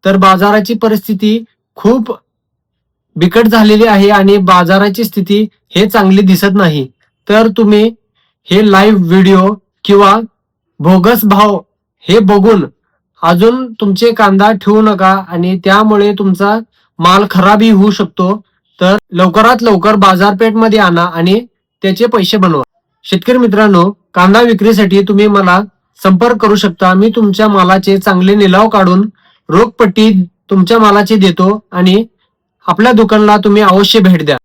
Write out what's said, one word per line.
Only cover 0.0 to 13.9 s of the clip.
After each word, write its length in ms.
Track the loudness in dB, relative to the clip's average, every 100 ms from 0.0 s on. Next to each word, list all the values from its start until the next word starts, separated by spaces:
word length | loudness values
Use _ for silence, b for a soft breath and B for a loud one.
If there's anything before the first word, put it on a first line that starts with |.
तर 120 | -2 0
बाजाराची 580 | 2 2 0 -2 -2
परिस्थिती 680 | -4 -2 -4 -6 -4 -2 -4 -8 _ _
खूप 380 | -6 -4 -2 -6 -10 _ _ _ _ _ _ _ _ _ -4
बिकट 300 | -2 0 2
झालेली 400 | 2 2 2 2
आहे 240 | 2 2
आणि 260 | 2 2 2
बाजाराची 680 | 2 0 2 0 0 -4
स्थिती 440 | -6 -6 -4 -2 -4 _ _ -4
हे 120 | -2
चांगली 340 | 0 0 2
दिसत 280 | 2 0 0
नाही. 340 | 0 -2 -2 -8 _ _ _ -2
तर 200 | 0 0
तुम्ही 460 | 0 0 2 0 -4 _ _ _ _
हे 280 | _ 0 2
लाईव्ह 360 | 2 2 0 2
व्हिडिओ 460 | 2 2 2 0 -4 _ _
किंवा 360 | 0 2 4 0 -4 _ _ _ _ _
बोगस 400 | 0 2 2 0
भाव 360 | 0 0 0 -2 -10 _ _ _
हे 180 | -2 0
बघून 460 | 2 2 2 0 -2 _ _ _ _ _
अजून 500 | -2 2 0 0 -8
तुमचे 400 | -6 -4